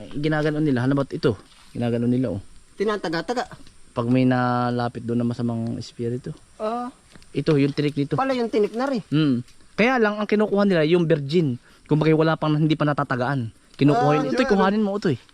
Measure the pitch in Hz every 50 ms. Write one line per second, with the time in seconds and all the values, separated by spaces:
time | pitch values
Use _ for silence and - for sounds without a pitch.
0 | 107 - - - 147 156 156 151 151 156 151 151 156 151 131 120 120 131 143 139
1 | 139 - - 160 - 151 104 - - - - - - - - - 120 120 117 117
2 | 120 120 123 123 131 117 85 98 - - - - - _ - - 196 220 - 196
3 | - 175 160 165 - - 240 247 - - - - - - - - - - - 127
4 | 117 117 127 131 131 127 127 123 123 123 123 123 123 123 120 120 120 117 - 117
5 | 107 110 120 120 120 120 120 - 120 120 117 113 113 113 117 104 113 - - -
6 | 120 117 120 123 - - 151 - - _ - _ 220 214 226 240 247 247 - _
7 | _ - - - - - - - 143 - 156 143 139 143 139 - 143 147 143 139
8 | 143 139 - - 262 269 262 247 233 220 - 220 208 185 214 226 254 277 277 226
9 | - - 139 151 156 147 127 120 123 - - - - - - - 202 247 269 254
10 | 220 208 208 208 214 - 214 208 214 202 202 196 202 202 185 165 151 151 175 180
11 | 175 156 160 151 139 135 151 180 165 143 120 123 - - - - _ - 151 151
12 | 151 156 160 151 160 160 160 - - 156 151 151 160 151 156 - 151 147 143 -
13 | 143 - 135 120 123 123 143 135 117 113 - _ _ _ - - 156 147 147 143
14 | 147 147 147 151 151 - - - 254 - 208 196 190 190 202 214 214 196 196 214
15 | - 190 135 - - -